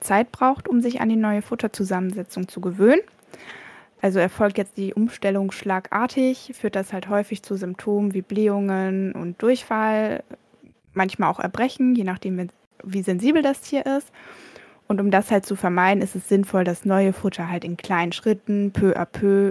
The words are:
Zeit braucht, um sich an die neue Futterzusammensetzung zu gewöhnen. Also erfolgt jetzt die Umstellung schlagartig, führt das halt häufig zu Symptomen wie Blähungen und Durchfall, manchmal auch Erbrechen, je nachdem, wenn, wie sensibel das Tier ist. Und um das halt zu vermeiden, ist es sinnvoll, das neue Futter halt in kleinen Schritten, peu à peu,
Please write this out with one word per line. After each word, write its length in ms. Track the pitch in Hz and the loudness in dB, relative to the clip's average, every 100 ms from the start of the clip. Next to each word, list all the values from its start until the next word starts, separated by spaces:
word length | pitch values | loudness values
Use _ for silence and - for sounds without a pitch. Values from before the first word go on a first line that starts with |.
Zeit 320 | - 196 240 | 0 2 0
braucht, 340 | - 254 269 403 | 0 0 0 0
um 120 | 240 | 2
sich 200 | 240 254 | 2 0
an 80 | 220 | 0
die 80 | 226 | 2
neue 260 | 214 208 | 2 0
Futterzusammensetzung 1080 | - 233 220 - 190 185 185 196 180 185 185 | -2 -4 -4 -4 -4 -2 -2 -6 -8 -8 -8
zu 120 | 180 | -6
gewöhnen. 400 | 180 190 214 339 - _ _ - - - - - _ - | -6 4 6 6 2 _ _ -20 -20 -20 -20 -20 _ -2
Also 160 | 196 185 | 0 2
erfolgt 400 | 180 - 208 196 | 0 2 0 0
jetzt 180 | 190 - | -6 -6
die 160 | 196 | -4
Umstellung 580 | 208 226 - 202 196 196 | 0 -2 0 -2 0 -2
schlagartig, 1040 | - 196 185 - 202 254 269 262 254 - | -4 -4 -4 -2 -2 0 0 0 0 -8
führt 220 | - 208 196 | -8 -4 -4
das 160 | 190 | -6
halt 160 | 190 190 | -8 -2
häufig 340 | 202 202 202 | -2 -2 -8
zu 120 | - | -6
Symptomen 580 | 196 180 185 208 202 202 | -6 -6 -6 -2 0 0
wie 80 | 190 | -2
Blähungen 920 | - 208 214 202 196 190 190 190 190 | -4 0 2 2 0 0 0 -2 -2
und 280 | - 175 175 | -4 -8 -2
Durchfall, 800 | 226 254 - 220 220 214 214 - - - _ _ - _ _ | 0 0 0 -2 0 0 -2 -4 -8 -20 _ _ -20 _ _
manchmal 380 | 190 190 - 165 | -2 -2 0 -2
auch 100 | - | 0
Erbrechen, 540 | 185 - 262 - 254 | -4 -2 -2 2 2
je 100 | 240 | 2
nachdem, 320 | 185 185 190 180 | 0 -4 -4 -6
wenn, 140 | 180 _ _ _ | -6 _ _ _
wie 180 | 190 196 | -6 -4
sensibel 380 | 185 180 247 320 | -2 0 4 4
das 220 | 285 277 | 2 -2
Tier 240 | - 277 269 | -4 -4 0
ist. 260 | 277 - - - - - - - _ - | -2 -4 -20 -20 -20 -20 -20 -20 _ -4
Und 120 | 202 | 0
um 100 | 202 | 4
das 200 | 190 - | 2 4
halt 160 | 202 - | 0 2
zu 100 | 196 | -2
vermeiden, 460 | 180 180 185 202 | 0 4 4 4
ist 120 | 196 | 0
es 140 | 180 - | -6 0
sinnvoll, 360 | 196 190 190 | 2 2 0
das 200 | 180 170 | 0 0
neue 300 | 196 196 196 | 0 2 2
Futter 340 | 185 196 - 170 | 2 -4 -4 -6
halt 160 | 175 | -6
in 140 | 170 175 | -6 -10
kleinen 340 | - 175 170 | -2 0 0
Schritten, 600 | - 220 196 - 202 202 | -2 -2 -2 -2 -2 0
peu 220 | 196 196 | 2 2
à 120 | - 175 | 2 -4
peu, 420 | - 202 196 196 | -2 2 4 2